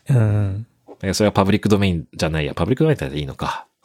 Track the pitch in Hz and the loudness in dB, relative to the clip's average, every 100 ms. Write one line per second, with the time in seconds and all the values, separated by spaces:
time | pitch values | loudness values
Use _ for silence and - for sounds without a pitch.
0 | - 131 110 104 101 98 113 _ _ - | 0 2 4 2 0 -4 -10 _ _ -8
1 | 98 90 107 101 98 101 104 101 98 85 | -4 2 2 4 2 2 2 2 2 -2
2 | - - 85 78 73 - 85 135 160 143 | -6 -4 -2 -2 -4 -4 -2 2 2 0
3 | - 71 69 65 - - - _ | -4 -6 -8 -6 -8 -8 -14 _